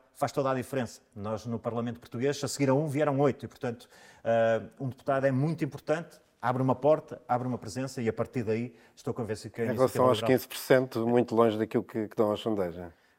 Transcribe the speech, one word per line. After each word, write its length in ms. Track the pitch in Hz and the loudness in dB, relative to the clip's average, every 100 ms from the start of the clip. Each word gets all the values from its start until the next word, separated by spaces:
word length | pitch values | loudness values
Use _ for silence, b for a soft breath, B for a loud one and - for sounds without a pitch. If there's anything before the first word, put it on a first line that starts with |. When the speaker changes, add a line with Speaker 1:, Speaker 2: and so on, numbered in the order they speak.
| _ | _
Speaker 1:
faz 160 | - 135 | -4 -4
toda 180 | 147 135 | 0 -2
a 60 | |
diferença. 460 | 131 - 135 113 - _ | -2 -4 -4 -6 -8 _
Nós, 320 | 107 104 110 | -12 -8 -6
no 140 | 120 117 | -6 -6
Parlamento 400 | 120 117 120 117 | -6 -4 -6 -8
Português, 440 | - 120 135 143 | -12 -4 -2 -2
a 20 | 127 | -4
seguir 240 | - 135 | 0 2
a 40 | |
um, 120 | 131 156 | 2 0
vieram 320 | 139 147 135 | 0 0 4
oito. 260 | 143 - | 2 2
E, 40 | 113 | -8
portanto, 400 | - 127 117 - B B B | -8 -8 -8 -14 B B B
eh, 400 | 113 117 113 113 104 - | 0 2 4 2 -2 -8
um 100 | 135 | -8
deputado 380 | - - 135 135 | -6 -2 0 2
é 60 | |
muito 320 | 131 156 160 | 2 0 -2
importante, 560 | 143 143 - 156 165 - _ _ | -4 -6 -2 -2 -4 -16 _ _
abre 220 | 120 127 | -2 0
uma 140 | 131 123 | 2 2
porta, 440 | 143 156 - - - | 4 2 0 -10 -2
abre 220 | 123 127 | -2 -2
uma 100 | 120 | -6
presença 420 | 110 127 135 - | -8 -8 -8 -4
e, 80 | 113 | -2
a 40 | |
partir 320 | 110 110 131 | -2 -4 -4
daí, 280 | 107 113 123 - b | -2 -2 -4 -10 b
estou 180 | - - | -12 -8
convencido 420 | 117 107 107 110 | -6 -6 -8 -8
que 60 | - | -6
a 40 | |
Speaker 2:
Em 40 | 120 | -2
Speaker 1:
Iniciativa 180 | 117 127 | 2 2
Speaker 2:
relação 180 | 135 127 | 4 4
aos 120 | 110 | 4
Speaker 1:
Liberal 200 | 113 127 | 2 0
Speaker 2:
quinze 80 | - | 0
por 100 | - | -4
cento, 480 | - 131 127 113 | 4 4 4 -2
muito 300 | 117 120 120 | 2 2 4
longe 240 | 113 117 107 | 4 4 4
daquilo 240 | 107 120 | -2 -2
que, 240 | 101 113 104 | -4 -6 -4
que 100 | - | 0
dão 140 | 107 | 0
as 80 | 104 | 0
sondagens. 540 | 117 101 90 87 87 - b | -2 -2 -2 -6 -14 -16 b